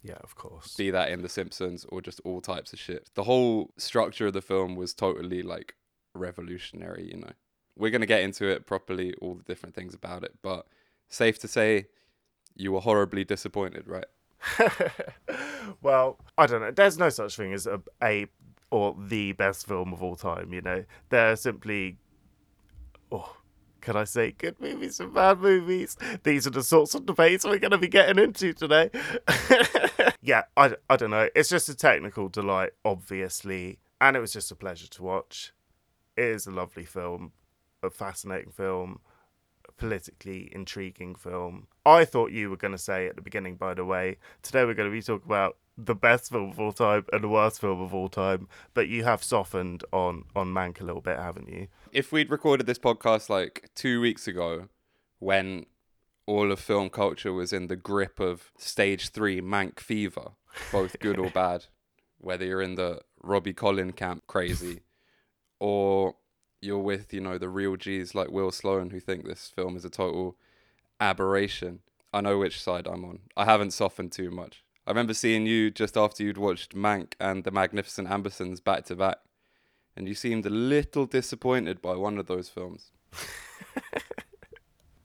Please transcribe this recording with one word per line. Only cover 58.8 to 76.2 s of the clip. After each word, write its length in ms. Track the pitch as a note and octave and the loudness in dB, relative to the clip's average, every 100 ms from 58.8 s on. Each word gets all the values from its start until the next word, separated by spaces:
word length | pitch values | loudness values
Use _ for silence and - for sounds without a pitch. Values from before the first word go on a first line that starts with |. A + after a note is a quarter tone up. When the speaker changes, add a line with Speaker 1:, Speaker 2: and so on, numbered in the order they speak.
| G2+ F#2+ - | 2 0 -4
Speaker 2:
three 320 | G#2+ G#2 F#2 | -2 -2 -2
Mank 400 | F2+ G2+ F#2+ - | -2 -2 -4 -8
fever, 480 | - G#2+ G2 - - - _ - - | -6 -2 -2 -6 -14 -18 _ -14 -4
both 260 | G2+ F#2 - | 0 0 -2
good 200 | G#2+ F#2+ | -2 0
or 100 | F#2 | -2
Speaker 1:
<laughs> 0 | |
Speaker 2:
bad, 360 | F#2 F2+ F2 - _ _ _ _ _ | 0 0 0 -8 _ _ _ _ _
whether 260 | F#2 F2+ F#2 | -8 -6 -4
you're 160 | F#2+ | -2
in 140 | F#2 F#2 | -2 -2
the 260 | F2+ D#2+ - _ | -4 -6 -14 _
Robbie 320 | F2+ G2 F#2 | -2 0 0
Collin 380 | F2 G#2 G2 F#2 | 0 0 2 -2
camp 320 | - F#2 F2+ - | -4 -6 -8 -4
crazy, 520 | G2 F2 F2+ F2 F2 - _ _ _ | -2 -2 -4 -6 -10 -16 _ _ _
<laughs> 400 | _ _ _ _ | _ _ _ _
or 560 | G#2 G2+ G2 G2 F#2+ - _ _ _ _ | 0 2 2 2 0 -4 _ _ _ _
you're 180 | G2+ G2+ | -6 -4
with, 340 | G2 G2 G2+ | -2 -4 -6
you 60 | G2 | -8
know, 180 | F#2 F2+ | -6 -6
the 120 | F#2 | -6
real 260 | F#2+ G2 F#2 | -2 -2 -2
G's 400 | G2 G2 F2+ F#2+ | -4 -6 -4 -4
like 160 | F2+ | -2
Will 180 | G2 F#2+ | -2 -2
Sloan 420 | - G2 G2 F#2 | -2 -2 0 -2
who 100 | F#2+ | -8
think 240 | - F#2 - | -6 -6 -8
this 260 | - - | -12 -12
film 220 | - F#2 F2+ | -6 -6 -6
is 80 | |
a 60 | F2 | -10
total 480 | - F#2 F2 F#2 - _ _ _ _ _ - | -4 -2 -2 -6 -8 _ _ _ _ _ -2
aberration. 800 | G#2 F#2+ F#2+ G2 G2+ - F2+ F2 _ _ _ | 0 2 2 2 0 -4 -10 -12 _ _ _
I 80 | G2+ | -2
know 160 | G2+ G2+ | 0 2
which 240 | F#2 - | 0 -4
side 260 | - F2 F2+ | -4 -4 -6
I'm 160 | F2+ | -10
on. 160 | F2+ F2+ - - | -12 -16 -8 2
I 80 | |
haven't 280 | G2+ G#2+ G2+ | 6 6 4
softened 420 | - G2+ - F2+ | 0 -2 -2 -10
too 180 | - F2+ | -8 -8
much. 300 | F2+ D#2+ - _ _ - | -10 -14 -20 _ _ -2
I 40 | |
remember 240 | G#2+ A#2 A2 | 0 0 0
seeing 320 | A#2 A2 A2 | 2 4 4
you 240 | A2+ A2 | 4 2
just 260 | G#2 G#2+ A2 | 0 0 2
after 240 | G#2+ - | 2 2